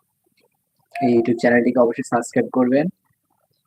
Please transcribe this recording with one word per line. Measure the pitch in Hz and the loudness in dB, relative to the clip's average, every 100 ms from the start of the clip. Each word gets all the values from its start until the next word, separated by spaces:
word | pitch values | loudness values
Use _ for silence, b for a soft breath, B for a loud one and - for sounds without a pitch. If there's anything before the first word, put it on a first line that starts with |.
| _ _ _ _ _ _ _ _ _ - | _ _ _ _ _ _ _ _ _ -6
এই | 123 | 0
YouTube | 117 113 113 | 2 2 0
চ্যানেলটিকে | 123 120 120 123 | 2 2 2 2
অবশ্যই | 117 120 | 0 0
সাবস্ক্রাইব | - 117 113 131 110 | -4 -6 -4 -4 -2
করবেন, | 131 123 135 175 - _ _ _ _ _ _ | 0 0 2 -2 -6 _ _ _ _ _ _